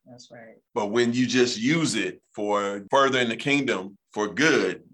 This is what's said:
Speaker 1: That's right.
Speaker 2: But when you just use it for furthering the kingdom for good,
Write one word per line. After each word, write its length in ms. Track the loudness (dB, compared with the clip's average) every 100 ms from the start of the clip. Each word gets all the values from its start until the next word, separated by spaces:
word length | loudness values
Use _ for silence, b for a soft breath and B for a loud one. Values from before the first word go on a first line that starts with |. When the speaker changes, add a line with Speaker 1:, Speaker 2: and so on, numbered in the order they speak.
| _
Speaker 1:
That's 240 | -20 -20
right. 260 | -20 -20 -20 _ -6
Speaker 2:
But 160 | -2
when 220 | 0 2
you 120 | 2 2
just 320 | 2 2 0
use 380 | 0 0 0 -2
it 260 | -4 -8 _ -8
for 480 | -2 0 -2 -6 -2
furthering 380 | 2 4 2 -2
the 60 | -4
kingdom 600 | -2 0 0 -2 -6 -16 _
for 160 | -6 -4
good, 520 | 0 2 2 0 -4 -12